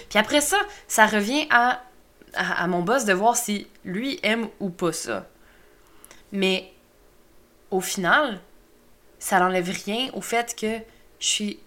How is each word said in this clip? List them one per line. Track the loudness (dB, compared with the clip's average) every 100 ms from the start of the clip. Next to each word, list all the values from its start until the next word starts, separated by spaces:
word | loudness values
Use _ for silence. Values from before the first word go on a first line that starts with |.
| -2
Puis | 0
après | 4 2
ça, | 2 0 -2 -8 -4
ça | 4 6
revient | 6 0 0 2
à, | 4 4 0 -8 -20 _ _ -10
à, | -4 -2 0
à | 0
mon | 0
boss | 2 0
de | 2
voir | 4 4 2
si | -2 -6 -6 -16
lui | -8 -6 -4 -2
aime | -2 -2 -4 -6
ou | -8
pas | -2 -2
ça. | -2 -6 -8 -8 _ -20 -20 -20 _ _ -20 -20 -20 -10
Mais | -2 0 0 -4 -20 _ _ _ _ _ -20 _ _ -4
au | -4
final, | -2 -2 2 2 2 -4 -14 -20 _ _ _ -20 _ -12
ça | 0 2
n'enlève | 4 2 -2
rien | -6 -6 -6 -4
au | -6
fait | -2 -2 -2 -4
que | -4 -6 -10 -20 -20 _
je | -4
suis | -2 -4 -6